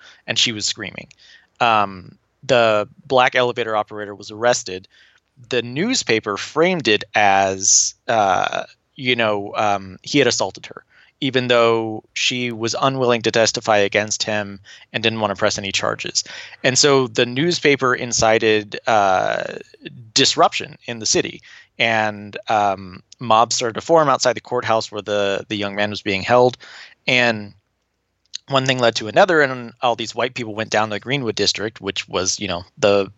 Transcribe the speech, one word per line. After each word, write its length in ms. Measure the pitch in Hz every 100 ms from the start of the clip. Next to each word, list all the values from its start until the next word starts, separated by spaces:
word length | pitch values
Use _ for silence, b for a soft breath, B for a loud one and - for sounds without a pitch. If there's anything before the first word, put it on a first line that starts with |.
| B B -
and 100 | 117
she 140 | 123
was 140 | 104
screaming. 420 | - - 95 - - b b b b -
Um, 560 | 120 107 98 92 101 - _ _
the 460 | 139 120 113 104 104 _ -
black 280 | 131 127
elevator 420 | 127 123 120 110 107
operator 380 | - 104 101
was 160 | 101 104
arrested. 580 | 107 120 123 - 92 95 b b b _ _ 120
The 140 | 123
newspaper 760 | 117 135 226 262 - 110 107
framed 540 | 98 - 143 175 175 113
it 160 | 104 -
as, 800 | 110 104 98 95 95 92 - - - -
uh, 560 | 113 98 92 - 50 - - _
you 200 | - 127
know, 380 | 120 110 101 104
um, 440 | - 104 98 95 92
he 140 | - 147
had 100 | 123
assaulted 380 | - 98 -
her, 180 | - - - b b b
even 280 | 135 127 123
though 520 | 120 117 113 110 107 -
she 360 | - - 127 123
was 260 | 110 113 -
unwilling 400 | 135 135 123 117
to 100 | 110
testify 460 | 117 110 120 113 104
against 460 | 101 104 107 -
him 340 | - 104 101 98 B B B
and 100 | 127
didn't 160 | 110 113
want 120 | 104
to 80 | 95
press 180 | 104 -
any 140 | 98
charges. 520 | - 110 110 - - - B B B
And 140 | 131 127
so 300 | 147 135 123
the 180 | 117
newspaper 680 | 120 127 170 160 147 135 127
incited, 880 | 123 120 - 113 110 110 107 104 - -
uh, 680 | 110 98 92 53 57 - - - - - 135 110
disruption 640 | - 127 147 190 - 139 -
in 140 | - 117
the 60 |
city. 360 | 107 180 - - B B B -
And, 600 | 117 110 107 104 104 - -
um, 560 | 107 101 95 92 92 _ -
mobs 380 | 120 110 120 -
started 160 | 120
to 80 | -
form 260 | - 165 143
outside 260 | 127 127
the 80 | 107
courthouse 500 | - 123 110 113 -
where 100 | 107
the, 440 | 98 104 98 98 -
the 80 | 104
young 180 | 101
man 140 | 98 104
was 120 | 101
being 200 | 107 95
held. 360 | 101 123 123 - B B B B
And 480 | - 127 120 107 101 - _ _ _ _ _ _ _ - -
one 180 | 135
thing 140 | 131 127
led 160 | 120
to 140 | - 110
another, 320 | 151 196 160
and 320 | 135 127 117 -
all 160 | 123 117
these 180 | 113
white 200 | 117 127
people 200 | 127 110
went 140 | 104 110
down 180 | 107 110
to 80 |
the 40 | 104
Greenwood 340 | 113 143 113
District, 460 | 98 98 - 110 -
which 260 | 98 - -
was, 320 | 92 92 -
you 80 | 98
know, 160 | 87 - -
the, 340 | 104 101 98